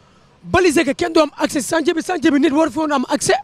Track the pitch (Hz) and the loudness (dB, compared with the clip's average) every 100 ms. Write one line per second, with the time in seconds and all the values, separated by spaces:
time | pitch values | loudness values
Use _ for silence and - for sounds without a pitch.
0 | _ _ _ _ 170 330 359 269 294 - | _ _ _ _ -2 2 2 2 0 -2
1 | 349 330 302 - 311 311 226 330 294 330 | 0 2 0 0 -4 -2 -2 -2 0 -2
2 | - 359 294 285 311 277 320 240 311 285 | -4 -2 2 2 2 2 0 -2 -2 -2
3 | 254 285 - 719 | -2 -2 0 -2